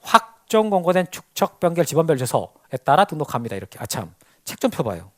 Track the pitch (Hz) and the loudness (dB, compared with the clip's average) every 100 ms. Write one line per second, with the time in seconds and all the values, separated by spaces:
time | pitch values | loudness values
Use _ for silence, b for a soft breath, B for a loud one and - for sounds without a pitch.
0 | - 226 - _ _ 220 214 190 170 180 | 4 2 2 _ _ 2 2 2 2 2
1 | 175 - - - 196 _ 175 170 160 139 | 0 -8 -14 -2 -2 _ -2 0 0 2
2 | 165 139 123 127 85 _ _ 131 - 147 | 2 0 0 -2 -4 _ _ -6 2 4
3 | 202 151 143 131 117 98 92 - 101 131 | 4 0 -6 -6 -6 -8 -12 -14 -8 -8
4 | 90 _ b b - - 262 - 123 87 | -8 _ b b -16 -4 -4 -2 -6 -6
5 | 92 | -12